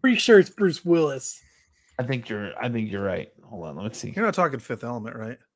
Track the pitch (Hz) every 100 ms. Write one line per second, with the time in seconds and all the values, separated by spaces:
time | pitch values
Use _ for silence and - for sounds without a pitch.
0 | 262 233 - 214 175 - 196 151 175 170
1 | 151 135 - - _ _ _ _ _ -
2 | 123 131 117 107 101 - 123 117 107 98
3 | 98 90 - _ - 101 80 73 104 -
4 | 120 - 220 - 170 131 - 117 117 120
5 | 110 117 110 127 _